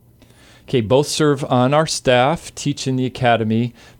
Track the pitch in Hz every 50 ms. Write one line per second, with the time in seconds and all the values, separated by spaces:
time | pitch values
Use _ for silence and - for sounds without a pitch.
0 | _ _ _ _ _ _ _ _ - - - - _ - - 123 110 98 127 135
1 | 147 - - - 156 147 143 131 - - 135 123 123 131 147 151 160 151 - -
2 | - 135 123 123 127 139 165 - - - - - - 147 143 - - 139 131 127
3 | 127 123 123 - 131 120 117 110 113 110 110 113 120 120 - - - - -